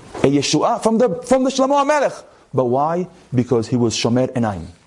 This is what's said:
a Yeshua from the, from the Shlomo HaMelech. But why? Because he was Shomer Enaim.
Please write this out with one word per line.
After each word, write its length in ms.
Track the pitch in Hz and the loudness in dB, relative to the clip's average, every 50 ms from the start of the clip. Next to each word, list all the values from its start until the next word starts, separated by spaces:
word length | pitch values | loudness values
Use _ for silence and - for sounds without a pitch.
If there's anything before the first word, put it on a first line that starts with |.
| - - - | -20 -16 -4
a 120 | - - | -2 0
Yeshua 540 | 139 143 143 131 - - 151 - 196 233 202 | 2 2 2 0 0 0 0 0 0 0 0
from 160 | - 220 226 | 0 0 2
the, 240 | 220 254 233 170 - | 2 2 0 0 -4
from 220 | - - 254 262 254 | -2 0 2 2 2
the 80 | 269 | 0
Shlomo 340 | 269 262 262 262 285 285 277 | 0 0 0 2 2 2 2
HaMelech. 380 | 277 302 294 254 170 - - - - - - _ _ - | 2 2 2 0 -2 -4 -8 -16 -20 -20 -20 _ _ -2
But 120 | 127 131 | -2 0
why? 420 | 120 127 135 147 160 170 180 180 175 - - - _ - | 0 0 0 0 0 -2 -4 -4 -6 -12 -20 -12 _ -2
Because 340 | 123 120 - 127 117 110 | -2 0 2 0 0 0
he 80 | - 127 | 0 0
was 200 | 120 120 113 104 | 0 0 0 0
Shomer 380 | - - 123 117 127 131 127 - | -2 -2 0 0 0 0 0 -2
Enaim. 320 | 127 117 107 98 85 80 - - _ _ | -2 -2 -2 -4 -6 -10 -14 -18 _ _